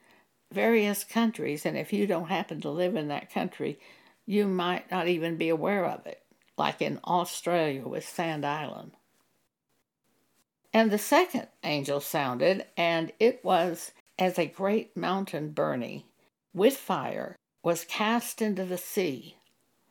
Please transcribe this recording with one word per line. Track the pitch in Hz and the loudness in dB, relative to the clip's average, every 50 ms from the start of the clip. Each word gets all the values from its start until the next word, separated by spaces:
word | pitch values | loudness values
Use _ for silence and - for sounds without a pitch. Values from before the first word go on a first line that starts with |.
| _ _ - _ _ _ _ _ _ _ - | _ _ -20 _ _ _ _ _ _ _ -2
various | 190 208 226 233 220 208 208 202 - - | 2 4 4 4 4 4 2 0 -2 -4
countries, | - - 226 233 226 220 - - 131 147 151 - | -2 0 2 2 2 0 -2 -4 -4 -4 -2 -4
and | 170 156 | -4 -2
if | 135 151 - - | -2 -4 -2 0
you | 202 202 | 0 2
don't | 196 185 165 160 156 | 2 0 -2 -2 -2
happen | 190 170 196 - 170 147 | -2 -4 -4 -4 -8 -8
to | - 147 | -6 -4
live | 143 170 180 180 208 | -2 0 0 0 0
in | 160 151 147 | -2 -2 -2
that | 143 143 - - - | -4 -6 -8 -6 -4
country, | 196 165 - - - 143 143 147 - - - - - _ - _ _ _ | -4 -4 -4 -4 -4 -6 -6 -6 -8 -12 -20 -20 -20 _ -20 _ _ _
you | - 196 208 208 | -2 0 2 2
might | 196 185 180 170 180 180 - - - | 2 2 0 0 0 -2 -2 -4 -4
not | 180 185 165 175 | -4 -2 0 2
even | 180 160 160 170 165 | 2 0 0 -2 -2
be | 160 165 160 | 0 0 0
aware | 165 156 143 180 208 202 175 | 2 2 2 0 0 0 0
of | 151 - - - | -2 -4 -6 -10
it, | - - - _ _ _ _ _ _ _ | -14 -16 -16 _ _ _ _ _ _ _
like | - 147 151 - - | 0 0 0 0 0
in | 160 147 147 - - | -2 -2 -2 -4 -2
Australia | - 175 180 170 - - - - 170 175 170 160 151 135 131 120 | 0 2 2 2 0 -4 -6 -2 0 2 2 2 2 0 -4 -6
with | - - - - - | -6 -8 -8 -8 -8
Sand | - - 170 165 160 151 143 | -6 -4 -2 -2 -2 -2 -2
Island. | 143 147 156 151 - - - - - - _ _ _ _ _ _ _ _ _ _ _ _ _ _ _ _ _ _ _ _ _ _ _ _ _ _ _ _ _ _ _ _ _ _ _ - | -2 -2 -4 -6 -8 -10 -12 -14 -16 -20 _ _ _ _ _ _ _ _ _ _ _ _ _ _ _ _ _ _ _ _ _ _ _ _ _ _ _ _ _ _ _ _ _ _ _ 4
And | 220 226 220 202 | 6 6 6 4
the | 208 | 2
second | - - 285 320 359 359 - 247 - - _ _ - | 2 4 6 6 6 4 0 -4 -6 -6 _ _ -4
angel | 165 147 143 139 143 143 143 | -2 -2 0 0 0 -2 -2
sounded, | - - - 156 139 127 123 123 147 175 196 196 - - _ | -2 -2 -2 0 0 0 0 2 4 4 4 2 -2 -6 _
and | - 170 170 165 165 160 160 - - | 0 2 2 2 2 0 -4 0 4
it | 170 240 254 - - | 4 4 4 2 0
was | 185 190 170 170 180 175 - - - - - _ _ _ - | 2 4 4 4 2 -2 -4 -8 -14 -18 -20 _ _ _ 0
as | 185 185 165 175 | 2 2 2 2
a | 165 | -2
great | 143 - - 190 196 214 226 233 - _ | -2 -2 -2 0 0 0 0 -2 -4 _
mountain | 170 170 170 185 190 196 - - 147 151 151 | -4 -2 -2 -2 -2 -2 -4 -6 -6 -6 -4
burning | 151 143 147 156 143 127 117 - - 147 - - _ _ _ _ _ _ _ _ - | -2 -2 0 0 0 -2 -4 -6 -8 -12 -14 -16 _ _ _ _ _ _ _ _ 0
with | 160 202 262 269 | 4 4 4 4
fire | - - - 185 151 - 127 - 53 - - - - _ _ _ _ - | 2 -2 -4 -2 -2 -2 -4 -4 -6 -6 -8 -10 -16 _ _ _ _ -2
was | 170 170 160 - | 0 0 0 -4
cast | - - - 214 214 233 240 226 - - - | -8 -4 0 0 2 2 0 0 -4 -4 -2
into | 220 214 202 190 190 | -2 -2 0 -2 -2
the | 180 185 175 | -4 -4 -6
sea, | - - - 208 185 156 135 117 151 160 - - _ _ _ _ _ _ _ _ _ _ | -6 -4 -2 -2 0 0 -2 -6 -10 -16 -20 -20 _ _ _ _ _ _ _ _ _ _